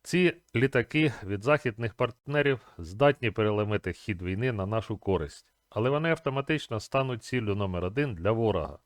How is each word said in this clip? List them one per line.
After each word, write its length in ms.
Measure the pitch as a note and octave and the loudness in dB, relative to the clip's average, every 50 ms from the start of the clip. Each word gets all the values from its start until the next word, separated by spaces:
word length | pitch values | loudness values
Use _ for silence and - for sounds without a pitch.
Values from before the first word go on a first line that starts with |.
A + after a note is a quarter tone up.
Ці 320 | _ - - F3+ F3+ E3+ E3 - _ _ - | _ 0 2 4 4 4 2 -2 _ _ 0
літаки 580 | A#2+ B2 C3+ - B2+ A2+ _ - D3+ D#3 D3 A2+ - - | 2 2 4 2 0 0 _ 0 2 2 2 0 -4 -6
від 200 | F#2+ G2+ G2 G2+ | -6 -6 -2 2
західних 500 | C#3 D3 C#3+ - B2+ G#2+ A2+ A#2 A2+ - | 2 2 2 2 -4 -4 -4 -6 -6 -2
партнерів 640 | - B2 A#2+ - _ _ C#3 C#3+ D3 C#3+ C#3+ C3+ A#2+ - - - | -2 -4 -4 -4 _ _ -4 -2 2 2 2 0 0 -6 -18 -16
здатні 540 | - E2+ D#2+ F#2 G#2+ C#3 D3 C#3+ - B2 A2 | -14 -12 -12 0 4 4 4 4 4 -2 -2
переломити 640 | F#2+ - G#2+ G#2+ G#2 G#2 G#2+ G#2 G#2+ G2 - F#2 F2 | 0 2 2 2 2 0 0 0 -2 -2 -2 -4 -6
хід 280 | - - - G2+ E2+ | -6 -6 -6 -6 -4
війни 300 | F2+ F2+ F#2+ G2+ B2 C3 | -4 -4 -2 -2 -2 -2
на 140 | A#2 G2+ F#2 | -2 -2 -4
нашу 320 | G2 A2 A2+ G#2 - A2 | -2 -2 -4 -2 -4 -8
користь, 560 | F#2+ - G2 F#2+ E2+ D#2 C#2+ - - _ _ _ _ _ _ | -4 0 0 0 0 0 -4 -10 -18 _ _ _ _ _ _
але 200 | - G#2 A2+ B2+ | -4 0 0 2
вони 200 | C#3+ D3 D#3+ E3 | 0 0 2 0
автоматично 720 | E3 - - C#3 C3 C#3 C#3 - D#3 C#3+ - - A2+ G#2+ | 0 0 -2 -2 -2 -2 -2 0 -2 -2 -2 -4 -6 -6
стануть 440 | - - - C3+ C3+ C3 B2 A2+ - | -6 -2 0 0 0 0 -4 -6 -6
ціллю 320 | - - B2 A2 G#2 G2 | -4 -4 -2 0 0 0
номер 300 | G#2 G2+ F#2+ F2+ F2 F2 | 0 -2 -2 -2 -2 -2
один 300 | F#2 G#2+ C3+ D3 C#3 G#2+ | -2 -2 -2 -2 -2 -4
для 160 | E2 E2+ G2+ | -2 0 0
ворога. 480 | A2+ A2+ A#2 A2 G2 E2+ D2 C#2 D2+ - _ | 2 4 2 2 2 0 -2 -4 -8 -14 _